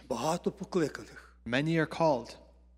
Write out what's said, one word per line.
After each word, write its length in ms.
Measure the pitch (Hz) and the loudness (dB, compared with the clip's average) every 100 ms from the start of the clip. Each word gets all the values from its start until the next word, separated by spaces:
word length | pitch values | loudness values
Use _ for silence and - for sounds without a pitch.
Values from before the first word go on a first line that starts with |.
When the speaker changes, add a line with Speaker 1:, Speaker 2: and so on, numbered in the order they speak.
| - | -6
Speaker 1:
Багато 420 | 117 143 175 202 | -2 0 0 -2
покликаних 840 | - 185 185 147 - - - - - - | -6 -4 0 0 -2 -14 -18 -20 -16 -2
Speaker 2:
Many 340 | 123 156 165 | 0 2 2
are 180 | 156 - | 0 2
called, 380 | 165 131 117 - - - - | 2 2 -2 -16 -20 -20 -20